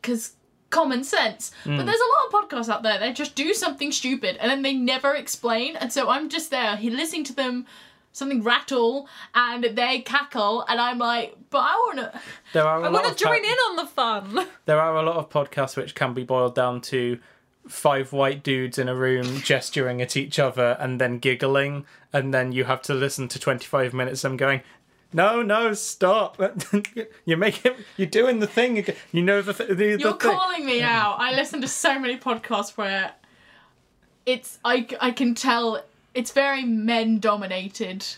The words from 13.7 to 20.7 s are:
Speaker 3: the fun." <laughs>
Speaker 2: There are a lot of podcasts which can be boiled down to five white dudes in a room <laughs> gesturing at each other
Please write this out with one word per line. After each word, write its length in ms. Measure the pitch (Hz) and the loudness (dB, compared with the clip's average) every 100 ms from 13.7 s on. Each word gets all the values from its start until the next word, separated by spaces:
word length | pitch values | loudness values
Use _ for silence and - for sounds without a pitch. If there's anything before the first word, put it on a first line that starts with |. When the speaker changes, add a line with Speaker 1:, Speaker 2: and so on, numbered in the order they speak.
| 339 | 0
Speaker 3:
the 100 | - | -6
fun." 600 | - 233 214 196 233 370 - | -2 0 -2 -2 -4 -4 -8
<laughs> 80 | - | 0
Speaker 2:
There 140 | 156 | 2
are 160 | 160 160 | 4 2
a 60 | |
lot 140 | 160 170 | 0 0
of 140 | 147 | -2
podcasts 460 | 151 143 - 131 - | -2 -2 -2 -2 -4
which 180 | - | -8
can 180 | - 135 | -2 -2
be 100 | 123 | -2
boiled 300 | 127 131 123 | -2 2 2
down 260 | 123 127 123 - | 2 0 -2 -4
to 260 | 131 120 123 - _ _ _ - | -2 -2 -4 -8 _ _ _ -16
five 440 | - 151 139 131 | 0 2 2 -2
white 300 | 139 135 143 | 0 0 0
dudes 360 | 143 131 127 123 | -2 -2 -2 -2
in 100 | 127 | -2
a 60 | |
room 460 | 127 131 127 123 135 | 0 0 0 0 -4
<laughs> 20 | |
gesturing 580 | - 135 - 143 127 123 | 0 0 0 -2 -2 -2
at 140 | 123 143 | -2 -2
each 220 | 135 - | -2 0
other 380 | 139 120 120 | 0 4 2